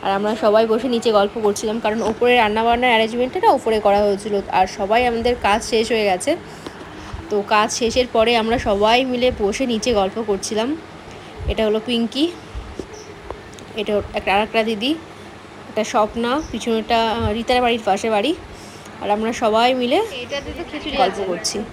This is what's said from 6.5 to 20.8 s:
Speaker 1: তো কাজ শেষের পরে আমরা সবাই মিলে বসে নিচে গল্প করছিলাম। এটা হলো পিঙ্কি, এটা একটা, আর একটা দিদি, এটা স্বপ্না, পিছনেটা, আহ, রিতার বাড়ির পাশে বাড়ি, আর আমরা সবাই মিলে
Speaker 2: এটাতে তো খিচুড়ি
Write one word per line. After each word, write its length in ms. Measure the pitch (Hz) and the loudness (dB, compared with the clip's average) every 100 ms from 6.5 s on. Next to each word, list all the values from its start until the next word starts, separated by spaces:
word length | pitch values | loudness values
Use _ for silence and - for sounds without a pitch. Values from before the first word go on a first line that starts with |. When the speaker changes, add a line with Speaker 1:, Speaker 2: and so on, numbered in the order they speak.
| - - - - - - - - | -14 -16 -16 -16 -16 -12 -12 -4
Speaker 1:
তো 60 | 208 202 | -4 2
কাজ 140 | 214 - - | 2 2 0
শেষের 260 | 226 226 240 | 0 0 2
পরে 180 | 233 220 240 | 4 4 4
আমরা 140 | 220 240 - | 2 0 2
সবাই 300 | 202 208 240 262 | 2 4 4 2
মিলে 160 | 247 247 240 | 0 0 0
বসে 220 | 208 - 262 | -2 0 -2
নিচে 180 | 226 226 220 | 0 2 2
গল্প 160 | 190 208 220 | 2 -2 -2
করছিলাম। 380 | 196 196 214 233 320 - - - - - - - | -2 -2 -2 -2 -4 -8 -18 -16 -16 -16 -8 -4
এটা 100 | 208 220 | 0 2
হলো 120 | 214 220 | 2 0
পিঙ্কি, 380 | 233 233 254 320 349 - - - - - - - - - - - - - - | -2 0 0 -2 -2 -12 -12 -12 -12 -12 -14 -16 -18 -14 -14 -14 -18 -14 -8
এটা 120 | 208 208 196 220 | -2 -2 -2 -4
একটা, 120 | 202 | 0
আর 60 | 190 220 | 2 2
একটা 140 | 226 220 | 0 0
দিদি, 240 | 220 247 320 - - - - - - - | 0 -2 -2 -6 -18 -18 -18 -20 -20 -8
এটা 120 | - 214 | -4 0
স্বপ্না, 380 | 240 214 233 240 269 311 | 2 0 0 -2 -2 -2
পিছনেটা, 480 | 233 220 226 220 233 226 | -6 -2 -2 0 2 2
আহ, 200 | 220 220 214 | 0 0 -2
রিতার 240 | 226 254 | 2 2
বাড়ির 180 | 247 233 220 | 4 0 2
পাশে 200 | 196 233 | 0 2
বাড়ি, 180 | 214 233 370 - - - - - - | 0 2 -2 -6 -16 -16 -18 -18 -10
আর 60 | 196 208 | -2 0
আমরা 140 | 220 240 | 0 0
সবাই 260 | 233 220 240 262 | 2 4 4 2
মিলে 160 | 247 302 440 539 | 2 2 0 -6
Speaker 2:
এটাতে 280 | - 285 269 262 | -8 -8 -8 -10
তো 40 | 349 | -8
খিচুড়ি 260 | 302 | -8